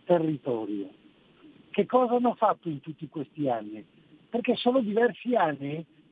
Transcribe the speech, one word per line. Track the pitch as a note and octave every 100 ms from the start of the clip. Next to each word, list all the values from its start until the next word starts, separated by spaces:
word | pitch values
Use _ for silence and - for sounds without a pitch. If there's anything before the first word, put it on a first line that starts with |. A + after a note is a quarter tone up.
territorio | - F3 D#3+ D3 C#3 A#2 G#2 G#2 F#2+ - _ _ _ _ - - _
che | -
cosa | G3 B3 A#3+
hanno | B3 B3
fatto | - G#3 E3+ E3+
in | C#3+
tutti | D#3+ D3 D3+
questi | D#3+ C3+ D#3 C#3
anni? | A#2 G#2+ G#2+ - _ _ - _
Perché | A#3+ B3
sono | G#3 B3 C4
diversi | G#3+ G#3 A#3+ - A#3+
anni | A#3 D#3+ C#3 C#3 D#3 D#3+ _ _